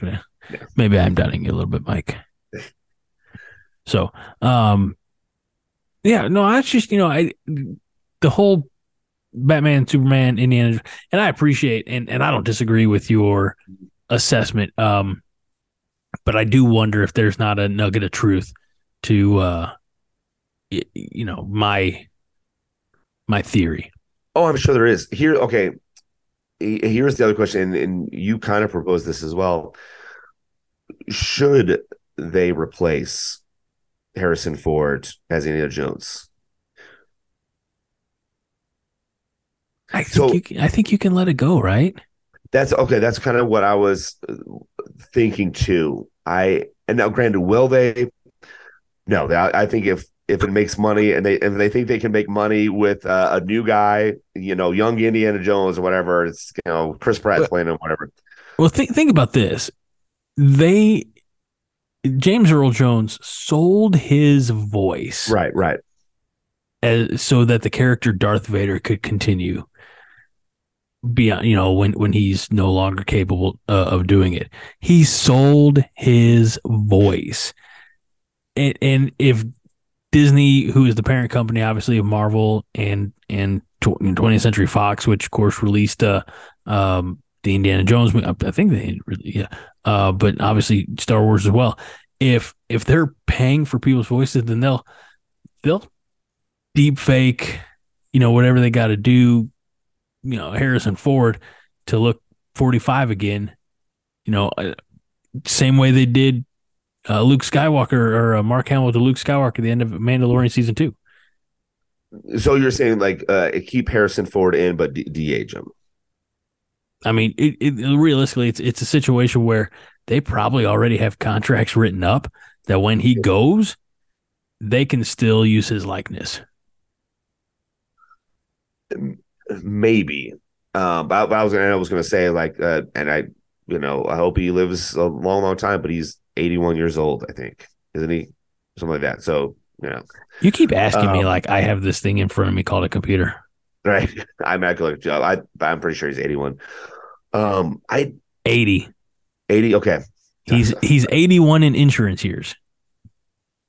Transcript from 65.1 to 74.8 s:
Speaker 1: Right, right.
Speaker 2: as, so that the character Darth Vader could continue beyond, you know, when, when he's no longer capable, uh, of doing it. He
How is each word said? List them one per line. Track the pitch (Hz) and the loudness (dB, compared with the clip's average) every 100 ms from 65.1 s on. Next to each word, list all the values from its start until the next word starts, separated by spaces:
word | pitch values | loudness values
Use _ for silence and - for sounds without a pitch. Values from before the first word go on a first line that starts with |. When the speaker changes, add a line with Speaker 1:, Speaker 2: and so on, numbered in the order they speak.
| - - | -8 -2
Speaker 1:
Right, | 107 85 - | 0 0 -2
right. | 87 76 - _ _ _ _ _ _ _ _ _ | -2 -4 -10 _ _ _ _ _ _ _ _ _
Speaker 2:
as, | 117 117 113 120 | 0 0 0 -4
so | - 127 120 | 2 4 4
that | 117 | 2
the | 107 | 0
character | - 127 123 117 | 0 2 2 0
Darth | 95 104 104 - | 0 0 0 -2
Vader | 104 101 95 | -2 -2 -2
could | - 104 | -4 -4
continue | - 104 - 95 87 - - _ - - _ _ _ _ _ _ _ _ _ _ 123 | -4 -4 -2 -2 -2 -6 -10 _ -20 -20 _ _ _ _ _ _ _ _ _ _ -4
beyond, | 120 113 98 113 | 0 2 2 2
you | 104 | 2
know, | 95 | 2
when, | 95 101 | 2 0
when | 101 104 | 0 0
he's | 98 101 92 - | 2 0 -2 -2
no | 107 95 | 0 2
longer | 95 95 95 | 0 -2 -4
capable, | 98 101 92 92 95 - - | -2 -2 0 -2 -2 -4 -2
uh, | 101 92 | 0 2
of | 92 90 | 0 2
doing | 98 92 | 2 2
it. | 87 - - - | 0 -8 -14 -20
He | - | -6